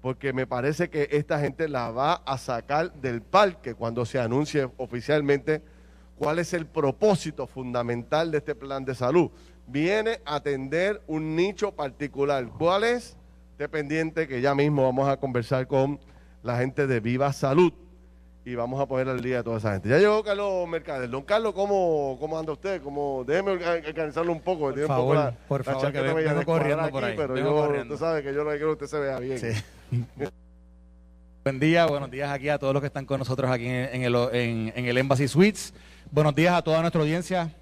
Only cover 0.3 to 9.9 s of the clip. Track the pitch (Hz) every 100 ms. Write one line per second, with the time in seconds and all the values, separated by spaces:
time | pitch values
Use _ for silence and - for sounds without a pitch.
0.3 | 127 127 123 135 160 175 156 143 147 147
1.3 | 156 143 135 160 131 117 117 143 175 131
2.3 | 135 - 120 113 143 180 147 131 120 -
3.3 | 190 202 165 127 113 113 117 117 135 113
4.3 | 127 147 151 127 - 123 120 110 151 143
5.3 | 143 156 151 - - - - - - 143
6.3 | 165 170 175 160 160 139 131 214 190 156
7.3 | - 127 - 127 120 120 120 117 151 165
8.3 | 151 - 143 135 135 131 127 123 170 139
9.3 | - - - - 135 165